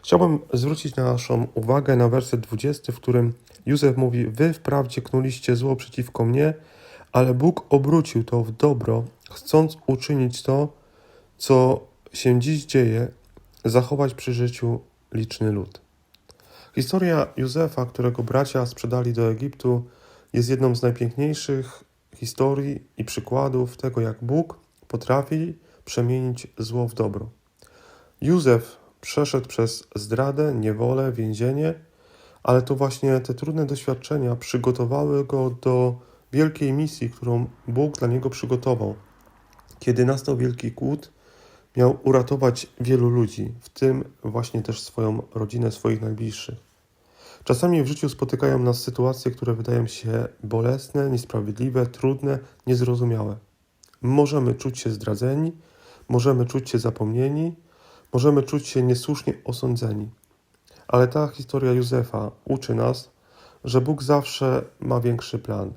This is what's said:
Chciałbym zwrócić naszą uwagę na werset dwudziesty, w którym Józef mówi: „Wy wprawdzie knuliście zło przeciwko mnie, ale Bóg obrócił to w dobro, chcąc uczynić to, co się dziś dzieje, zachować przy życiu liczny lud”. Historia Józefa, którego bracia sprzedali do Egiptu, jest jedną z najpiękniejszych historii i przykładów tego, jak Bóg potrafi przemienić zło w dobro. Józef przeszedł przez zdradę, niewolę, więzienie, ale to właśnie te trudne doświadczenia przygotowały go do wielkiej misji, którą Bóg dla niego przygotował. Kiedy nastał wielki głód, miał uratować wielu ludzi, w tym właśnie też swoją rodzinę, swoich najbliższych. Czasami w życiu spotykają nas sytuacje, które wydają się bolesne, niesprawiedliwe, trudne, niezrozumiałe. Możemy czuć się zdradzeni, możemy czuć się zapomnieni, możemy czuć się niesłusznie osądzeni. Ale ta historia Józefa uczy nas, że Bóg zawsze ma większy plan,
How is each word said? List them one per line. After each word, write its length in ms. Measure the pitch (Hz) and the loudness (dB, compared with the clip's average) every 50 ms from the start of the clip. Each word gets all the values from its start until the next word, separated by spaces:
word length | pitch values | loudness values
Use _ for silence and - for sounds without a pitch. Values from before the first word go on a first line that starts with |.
Chciałbym 360 | - - 175 170 180 170 151 147 - - | 0 4 4 6 6 4 2 0 -2 -2
zwrócić 440 | 131 120 123 147 156 - - 139 - | -2 -2 0 -2 -2 -4 -6 -6 -4
naszą 500 | 135 127 123 123 120 - - 123 117 117 - - | -2 0 0 0 -2 -2 -2 0 0 -2 -2 -4
uwagę 420 | 113 110 117 131 143 131 135 131 | -2 0 2 2 2 2 4 4
na 120 | 123 120 117 | 4 4 4
werset 320 | 120 131 120 - - 117 | 4 2 0 -2 -4 -4
dwudziesty, 520 | 113 - 113 110 - 143 147 - - - | -4 -4 -6 -4 -4 -4 -4 -4 -6 -10
w 40 | 120 | -10
którym 360 | - - 127 120 123 120 117 120 - _ _ - - - | -4 -2 0 2 2 2 0 -2 -6 _ _ -20 -8 -2
Józef 300 | 127 143 143 147 139 123 | 0 2 4 4 4 4
mówi: 300 | 127 131 123 120 120 117 | 4 2 2 2 0 0
„Wy 260 | 110 110 117 156 165 | 0 0 2 2 2
wprawdzie 500 | 156 - - - 143 139 131 120 - 131 | 2 0 -2 0 0 0 0 -2 -4 -8
knuliście 540 | 117 - - 131 127 131 123 - - - 123 | -4 -2 0 0 0 -2 -4 -4 0 0 0
zło 200 | 117 127 135 131 | 2 0 0 -2
przeciwko 480 | 131 - - - - 120 120 - 120 117 | -4 -6 -8 -8 -8 -8 -4 -2 0 0
mnie, 300 | 117 120 139 151 156 156 156 - - - - - - - - - - | 2 4 4 2 2 0 -2 -10 -20 -20 -20 -20 -20 -20 -20 -8 0
ale 220 | - 123 127 127 123 | 2 4 4 4 4
Bóg 320 | 127 147 175 160 - - - | 4 4 4 2 2 2 4
obrócił 560 | 143 139 135 143 165 165 151 - - 117 117 | 4 4 6 4 4 4 4 2 0 -2 0
to 180 | - 123 120 | 0 0 0
w 80 | 113 113 | 0 -2
dobro, 540 | 113 - - 151 139 117 113 113 113 113 117 - - _ - - | 0 2 4 4 4 2 0 0 0 0 -2 -6 -10 _ -20 -20
chcąc 460 | - - - - - 156 160 156 156 - - | -20 -18 -2 4 4 6 6 4 0 -4 -2
uczynić 560 | - 131 - - - 147 135 127 123 120 - | -2 -2 -2 -2 0 0 2 2 0 -2 -4
to, 260 | - - 135 139 147 147 - - _ _ _ _ _ _ _ _ _ _ _ - | -2 0 0 0 0 -2 -4 -12 _ _ _ _ _ _ _ _ _ _ _ -2
co 420 | - - 135 127 127 131 127 - - - _ _ - - | 2 6 6 8 6 6 4 0 -4 -10 _ _ -20 -16
się 280 | - - - 127 123 123 | -6 0 2 4 4 4
dziś 240 | 123 147 156 147 135 | 4 2 0 -2 0
dzieje, 440 | - - 135 123 113 110 113 120 - - _ _ _ - - - _ _ _ - | 2 2 4 4 4 2 0 -2 -4 -8 _ _ _ -20 -20 -20 _ _ _ -2
zachować 500 | 113 113 127 123 123 147 139 143 131 123 | 2 2 2 2 2 0 0 0 -2 -2
przy 180 | - - 131 | -6 -6 -4
życiu 480 | 123 120 120 120 120 - 123 117 117 117 - _ _ _ _ _ | -2 -2 -2 -2 -2 -4 -2 -2 -2 -4 -6 _ _ _ _ _
liczny 400 | - 113 110 - - - 117 110 | -6 -4 -4 -4 -4 -2 -2 0
lud”. 280 | 104 98 87 - - - _ _ _ _ _ _ _ _ _ _ _ _ _ - - - - - - | 0 -2 -4 -8 -12 -20 _ _ _ _ _ _ _ _ _ _ _ _ _ -20 -20 -20 -20 -8 -4
Historia 520 | 165 123 120 190 190 185 175 165 151 135 - - | -4 -2 0 0 2 2 2 2 2 0 0 -2
Józefa, 500 | - 131 127 127 160 165 156 - 135 123 | -4 -4 -2 0 0 0 0 -2 -4 -4
którego 360 | 120 - - 123 123 123 123 | -4 -2 -2 0 0 0 -2
bracia 440 | 117 113 - 131 139 - - 131 123 | -2 0 0 0 0 0 0 -2 -2
sprzedali 460 | 123 123 - - 117 123 123 120 120 | -2 -4 -6 -6 -2 -2 0 0 0
do 180 | 113 117 117 113 | 0 2 2 0
Egiptu, 540 | 110 113 131 147 - - - 127 123 120 120 - - _ - - - - _ _ | 0 -2 -4 -8 -6 -2 0 0 0 0 -2 -6 -14 _ -20 -20 -20 -20 _ _
jest 160 | - 120 117 120 | 0 0 2 2
jedną 260 | 135 127 131 127 120 | 2 2 2 2 2
z 80 | 120 | 2
najpiękniejszych 1040 | 127 120 120 - 120 117 - 139 143 151 151 - - - 139 135 127 123 - - - _ _ _ _ _ - | 0 0 0 0 -2 -4 -2 -2 -2 -2 -2 -4 -4 -4 -4 -4 -4 -8 -14 -20 -20 _ _ _ _ _ -16
historii 720 | - 120 113 - - 131 135 139 139 139 143 143 - - _ _ | -12 -12 -6 -2 0 0 2 2 0 -2 -4 -6 -8 -12 _ _
i 80 | - 120 | -8 -8
przykładów 720 | - - 135 127 - 123 135 139 139 127 127 123 120 - | -6 -6 -8 -4 -2 -2 0 0 0 0 0 -2 -2 -4
tego, 240 | - - 127 120 120 | -6 -6 -4 -2 -2
jak 240 | 113 113 110 - 120 | -2 -2 -4 -6 -4
Bóg 340 | 123 139 160 165 - - - _ _ _ _ _ - | -2 0 0 -2 -2 -8 -20 _ _ _ _ _ -8
potrafi 720 | - 117 - - 127 139 135 - 156 156 165 170 160 - _ _ _ _ _ | -8 -4 -2 0 0 0 0 0 -2 -2 -2 -4 -8 -12 _ _ _ _ _
przemienić 600 | - - 123 120 120 127 127 127 127 123 123 - - _ - | -6 -2 -2 0 0 0 0 -2 -4 -6 -8 -10 -14 _ -10
zło 300 | 110 110 117 123 120 117 | -8 -6 -4 -4 -4 -2
w 60 | 117 | -2
dobro. 340 | - 110 101 101 101 110 117 - _ _ _ _ _ - - _ _ - - - - _ _ _ - | -2 -2 -2 -4 -6 -10 -12 -16 _ _ _ _ _ -20 -20 _ _ -20 -20 -20 -20 _ _ _ -4
Józef 560 | 127 143 180 180 143 131 120 113 - - - - _ _ _ _ | 0 2 2 4 6 6 4 4 2 -2 -14 -20 _ _ _ _
przeszedł 480 | - - - 147 147 - - 131 - - | -14 -4 -2 0 0 0 0 -2 -4 -4
przez 400 | - - 113 113 - - - - - | -2 -2 -2 -2 -2 -6 -12 -12 -12
zdradę, 600 | 107 104 107 113 120 135 139 139 147 151 151 131 | -10 -6 -4 -2 0 0 0 0 0 0 0 0
niewolę, 580 | 113 107 110 107 107 117 123 131 131 135 131 | 0 0 0 0 0 0 0 0 0 -2 -2
więzienie, 600 | 117 117 110 110 107 107 117 127 135 143 156 160 165 160 - _ _ _ _ _ - - - - - _ | -2 -4 -4 -4 -2 -2 -2 -2 0 0 -2 -2 -4 -6 -12 _ _ _ _ _ -20 -20 -20 -20 -20 _
ale 200 | - - 123 127 | 2 2 4 4
to 120 | 123 - 139 | 4 2 0
właśnie 460 | 131 139 135 127 - - 135 131 127 | 0 0 -2 -2 0 2 2 2 2
te 140 | 127 - 123 | 0 -2 -6
trudne 320 | - 143 156 151 160 151 | -6 -4 -4 -2 -2 -2
doświadczenia 720 | 131 135 113 - 139 127 127 - - 151 147 127 120 120 | -2 -4 -4 -4 -4 -4 -4 -4 -4 -2 -2 0 -2 -2
przygotowały 880 | 123 - - - 123 120 127 123 131 120 117 135 143 147 147 143 143 139 | -4 -4 -4 -4 -2 0 0 0 0 0 -2 -2 0 0 0 0 0 0
go 260 | - 139 135 131 131 | 0 0 0 0 -2
do 480 | 123 123 - 131 127 127 127 123 120 123 - - - _ _ _ | -2 -2 0 2 2 2 2 2 0 -4 -10 -20 -20 _ _ _
wielkiej 400 | - 139 156 156 156 - 147 135 | 2 2 2 2 2 0 -2 0
misji, 380 | 135 147 156 151 - - 120 117 | 0 0 -2 -2 -4 -6 -6 -6
którą 360 | - - 123 120 120 117 120 - - - - 123 | -6 -6 -4 -2 0 0 -2 -4 -8 -12 -8 -4
Bóg 300 | 117 131 147 151 147 - | 0 0 0 0 0 -2
dla 100 | 127 117 | 0 0
niego 220 | 120 127 127 131 | 0 0 -2 -4
przygotował. 640 | - - - 120 127 123 - 135 123 113 107 101 104 - - _ _ _ _ _ _ _ _ _ _ - _ - - - | -4 -6 -4 -2 -2 0 0 0 0 0 -2 -4 -6 -8 -14 _ _ _ _ _ _ _ _ _ _ -20 _ -20 -20 -4
Kiedy 260 | - - 123 123 123 | 0 2 2 4 4
nastał 320 | 127 135 131 - 143 135 | 2 2 0 -2 -2 -2
wielki 360 | 117 123 123 120 - - - | 0 0 -2 -2 -4 -6 -8
głód, 400 | 120 - 131 135 147 147 - - _ _ _ _ _ _ - - - _ _ _ - | -6 -4 -4 -2 -2 -4 -6 -12 _ _ _ _ _ _ -20 -20 -20 _ _ _ 2
miał 220 | 123 123 123 135 - - | 4 4 4 4 2 2
uratować 640 | 135 135 127 123 - 139 131 135 123 120 - - - _ - | 4 4 4 4 2 0 2 2 2 2 0 -6 -12 _ -4
wielu 280 | 120 123 131 123 120 120 | 0 2 4 4 4 4
ludzi, 460 | 120 120 113 104 - 113 104 117 117 - | 4 2 2 0 -2 -6 -8 -8 -10 -14
w 80 | - - | -18 -18
tym 360 | - - 135 131 131 131 - - - _ - | -4 0 2 2 2 0 -4 -8 -12 _ -8
właśnie 380 | 110 107 120 117 - - 113 | -6 -4 -4 -4 -4 -4 -4
też 180 | 104 - 110 - | -4 -4 -6 -8
swoją 400 | - - - - 113 110 107 113 - - - | -10 -8 -4 -2 -2 -2 -2 -4 -6 -8 -8
rodzinę, 380 | 110 110 104 - 120 117 113 | -6 -6 -4 -4 -2 -2 -2
swoich 300 | - - - 117 113 107 | -2 -2 -2 -2 -2 -2
najbliższych. 720 | 110 110 110 107 113 110 107 - - - 120 - - _ _ _ _ _ _ _ _ _ _ - - - - - - | -4 -6 -6 -6 -6 -8 -8 -10 -12 -14 -14 -16 -18 _ _ _ _ _ _ _ _ _ _ -20 -20 -20 -20 -4 0
Czasami 380 | - 143 123 175 175 175 160 | 0 2 2 2 4 4 4
w 40 | 135 | 2
życiu 220 | 135 147 - - 139 | 0 -2 -4 -4 -4
spotykają 500 | - - 135 123 - 123 139 135 135 131 | -4 -4 -4 -4 -2 0 2 2 2 2
nas 240 | 123 123 120 120 | 2 2 0 -2
sytuacje, 480 | - 127 120 - 123 131 127 127 - 127 | -4 -6 -2 0 0 0 0 -2 -4 -6
które 240 | 120 - 127 123 113 | -6 -4 -2 -2 -2
wydają 320 | 113 110 120 120 120 117 | -2 -2 -2 0 0 0
się 420 | 113 - - - 113 113 117 117 113 - - - | -2 -6 -8 -6 -4 -2 -2 -4 -6 -8 -12 -6
bolesne, 640 | 104 117 113 113 123 131 139 135 - - 143 139 139 | -4 -2 0 0 0 0 -2 -4 -4 -2 -2 0 0
niesprawiedliwe, 760 | 131 120 123 - - 110 104 104 101 110 127 135 123 131 120 | 0 -2 -4 -4 -6 -4 -4 -4 -4 -4 -2 0 0 0 0
trudne, 520 | 123 - - - 131 135 135 143 139 139 131 - - _ _ - | 0 -2 0 0 0 0 0 -2 -2 -4 -4 -6 -12 _ _ -2
niezrozumiałe. 720 | 127 127 123 123 123 120 120 123 117 117 110 104 104 104 110 - _ _ _ _ _ _ _ _ _ _ _ | 0 0 2 2 0 0 0 0 0 0 -2 -2 -6 -8 -10 -14 _ _ _ _ _ _ _ _ _ _ _
Możemy 520 | 123 123 135 147 147 139 151 143 127 120 117 | -2 2 4 4 4 4 2 0 0 0 0
czuć 240 | - - 135 127 - | -2 -4 -8 -6 -6
się 120 | - 117 | -6 -6
zdradzeni, 600 | 110 101 104 110 104 104 120 131 135 151 160 165 165 - - _ _ _ - - - - _ - | -6 -4 -4 -6 -4 -2 -2 -2 0 0 -2 -2 -4 -8 -16 _ _ _ -20 -20 -20 -16 _ -2
możemy 380 | 123 120 117 143 135 123 120 | 0 2 4 4 4 2 2
czuć 240 | 120 - 131 120 - | 0 -2 -4 -4 -2
się 80 | - 113 | -2 -2
zapomnieni, 800 | 110 120 120 - 110 107 113 123 131 139 143 151 160 165 165 - _ _ _ _ _ - - - _ _ | -2 -2 -4 -4 -4 -2 0 0 0 0 0 -2 -2 -4 -6 -8 _ _ _ _ _ -20 -20 -20 _ _
możemy 300 | - 123 123 147 147 143 | 0 2 4 4 4 4
czuć 260 | 135 - 151 143 - - | 2 0 -2 -4 -4 -4
się 140 | - 135 | -2 0
niesłusznie 520 | 123 127 123 123 - - 147 - - 147 - - - | 2 2 2 0 -2 -4 -6 -4 -4 -6 -6 -6 -6
osądzeni. 640 | - 120 - 131 127 120 117 117 110 107 107 104 110 - _ _ _ _ _ _ _ _ _ _ _ _ - _ - | -10 -8 -4 -4 -4 -2 -2 -2 -4 -4 -6 -8 -10 -14 _ _ _ _ _ _ _ _ _ _ _ _ -20 _ 2
Ale 200 | - 123 127 123 | 4 4 4 4
ta 200 | - 151 151 143 | 4 0 0 -2
historia 440 | - - 127 - - 135 135 127 | -4 -8 -8 -6 -2 0 2 2
Józefa 580 | 123 127 123 120 131 123 120 - - 107 107 104 - _ - | 2 2 2 2 0 0 0 -2 -4 -6 -6 -8 -10 _ -4
uczy 300 | - 135 127 - - 113 | -4 -4 -2 -2 -2 0
nas, 360 | 113 117 123 127 - - - _ _ _ _ _ - - - - _ - | 0 0 0 0 -2 -8 -16 _ _ _ _ _ -20 -20 -20 -20 _ -4
że 160 | 127 120 131 | 0 2 2
Bóg 220 | 127 151 156 139 | 2 2 -2 -2
zawsze 640 | 131 131 147 143 139 - - - 135 127 131 127 - - - - | 2 2 2 2 2 -2 -4 -2 0 0 0 0 -2 -6 -10 -8
ma 200 | - 127 127 120 | -4 -2 0 0
większy 380 | 117 120 120 117 - - - 104 | 0 0 -2 -2 -4 -6 -8 -8
plan, 340 | - - 107 101 98 98 - | -6 -6 -6 -6 -6 -8 -10